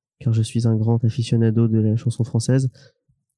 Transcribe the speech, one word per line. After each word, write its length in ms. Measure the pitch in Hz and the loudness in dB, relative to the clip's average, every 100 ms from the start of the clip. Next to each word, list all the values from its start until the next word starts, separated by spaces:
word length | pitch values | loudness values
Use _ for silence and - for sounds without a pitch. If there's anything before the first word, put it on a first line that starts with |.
| _ - | _ -6
Car 120 | 123 | -2
je 80 | 113 | 0
suis 260 | 110 117 113 | 0 -2 0
un 80 | |
grand 300 | 110 110 117 | 0 0 0
aficionado 640 | 117 - 113 117 113 110 117 | 0 -2 -2 0 2 2 2
de 120 | 110 | 2
la 160 | 107 110 | 0 0
chanson 280 | 120 - | -2 -4
française, 460 | 113 117 117 131 131 - - _ _ _ _ | -2 -2 0 0 -2 -8 -20 _ _ _ _